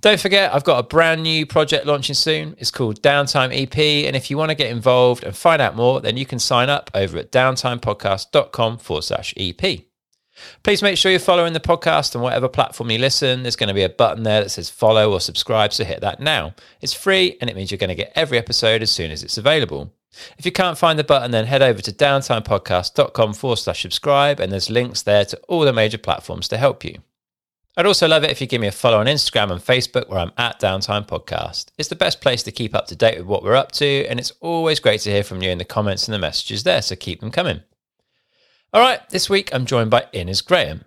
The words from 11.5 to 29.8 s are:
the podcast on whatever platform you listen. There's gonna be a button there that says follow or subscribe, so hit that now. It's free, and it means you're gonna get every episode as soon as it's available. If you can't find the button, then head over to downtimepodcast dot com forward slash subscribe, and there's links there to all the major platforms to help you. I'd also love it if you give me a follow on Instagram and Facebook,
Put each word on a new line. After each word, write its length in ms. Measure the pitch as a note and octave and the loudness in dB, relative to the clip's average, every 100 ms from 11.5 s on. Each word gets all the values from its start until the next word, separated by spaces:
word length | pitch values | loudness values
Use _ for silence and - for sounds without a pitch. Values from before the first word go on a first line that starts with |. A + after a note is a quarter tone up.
the 60 | D#3+ | -2
podcast 560 | - E3+ - D#3 C#3+ A#2+ | 0 0 2 0 0 -4
on 60 | |
whatever 260 | B2 B2 B2+ | -2 0 -2
platform 400 | - A#2 - A#2 | -2 -4 -4 -4
you 80 | A2+ | 0
listen. 460 | C3 - C3+ B2+ | 0 0 0 -2
There's 120 | B2 - | -4 -4
gonna 180 | G#2+ | -2
be 100 | G2 | 0
a 60 | F#2 | 0
button 340 | - A2+ D#2+ | 4 2 2
there 180 | A2 G#2+ | 0 0
that 80 | G2 | 0
says 180 | - E2+ | -6 -10
follow 440 | - A2 A2 G#2+ | 0 4 6 4
or 100 | G2 | 2
subscribe, 500 | - E2+ - A2 G#2 | -4 -6 -2 0 0
so 140 | - G#2+ | -2 -6
hit 160 | - | -4
that 180 | G2+ - | -6 -4
now. 360 | C#3+ D3 D#2+ - - _ | -2 -2 -4 -12 -20 _
It's 100 | C#3+ | -10
free, 460 | - - F#3+ F3+ - | -6 0 2 0 -2
and 100 | - | -8
it 40 | F#2+ | -8
means 140 | F#2+ | -8
you're 80 | F#2 | -4
gonna 160 | F#2+ | -4
get 180 | F#2 G2 - | -4 -6 -4
every 240 | D#3 B2 | 0 -2
episode 420 | A2+ A#2 A2+ A2 | -2 0 2 2
as 80 | A2 | 0
soon 220 | - E2 | -2 -4
as 120 | D2+ | -8
it's 140 | - - | -8 -2
available. 560 | A2+ D#3 G2+ C#2+ C#2+ _ _ - - _ | 2 2 0 -6 -10 _ _ -20 -20 _
If 60 | F3+ | -6
you 60 | |
can't 260 | F3 F3+ D#3+ | 0 -2 2
find 200 | E3+ D#3 | 2 2
the 60 | |
button, 260 | C#3+ C#3 B2 | 4 2 4
then 160 | A#2 A2+ | 0 2
head 160 | C#3 | 4
over 220 | C3 G#2 | 4 4
to 80 | A2+ | -4
downtimepodcast 1040 | G2+ C#3+ C#3 C3+ A#2 - G2+ - F2+ F2+ - | 0 2 2 0 -4 0 -2 2 -2 0 0
dot 180 | C#3 | 0
com 200 | - G#2+ | 2 0
forward 240 | G#2 C3+ A2+ | 0 -4 -2
slash 260 | - F2 | -4 -6
subscribe, 560 | F#2 - D3+ C#3 C#3+ C#3+ | -6 -6 0 2 2 0
and 120 | F#2 | -2
there's 200 | G2 - | -4 -2
links 320 | A2+ B2 G#2 | -2 -2 -6
there 200 | - G#2 | 2 2
to 140 | G2+ - - | 2 -4 -4
all 140 | E3+ | 2
the 100 | D3 | 2
major 280 | A#2 G#2+ G#2+ | 2 0 0
platforms 480 | - - - E2+ - | -4 -6 -6 -10 -6
to 100 | A2 | 0
help 260 | C3+ - | 0 0
you. 140 | - - _ _ _ _ _ _ _ - | -12 -16 _ _ _ _ _ _ _ 0
I'd 80 | F3+ | 2
also 220 | F#3 E3 | 4 4
love 160 | D#3+ | 4
it 80 | D3+ | 2
if 100 | - | -4
you 60 | C3 | -4
give 120 | A#2+ | -2
me 80 | G#2 | -2
a 40 | |
follow 280 | - B2+ A2 | 0 2 4
on 60 | A2+ | 2
Instagram 460 | D3 - - G#2 | 0 0 0 0
and 100 | F2+ | -2
Facebook, 480 | - B2+ | 0 0